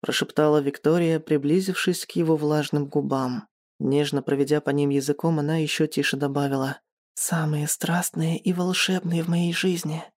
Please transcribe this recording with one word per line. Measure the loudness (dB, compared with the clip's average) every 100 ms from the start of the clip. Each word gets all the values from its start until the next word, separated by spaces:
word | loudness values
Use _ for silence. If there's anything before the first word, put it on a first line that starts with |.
прошептала | -2 -2 -2 2 4 4
Виктория, | 2 0 2 2 2 0
приблизившись | 0 0 2 0 0 -2 0 -2 -4
к |
его | -2 2 2
влажным | 2 0 0 -2 0
губам. | -2 0 -2 -2 -4 -10 _ _ _
Нежно | 0 2 2 -2
проведя | -2 0 2 2
по | 2
ним | 0 2
языком, | 0 0 0 0 0
она | 0 0
еще | 0 0 0
тише | 0 -2 0
добавила: | -2 0 0 0 -2 -6 _ _ _
«Самые | -8 -4 -2 0 -2 -2
страстные | -2 0 0 -2 -2 -2 -2
и | -2
волшебные | -2 0 0 0 0 0 -2
в | 0
моей | 0 0
жизни». | 0 0 -2 -4 -8 -10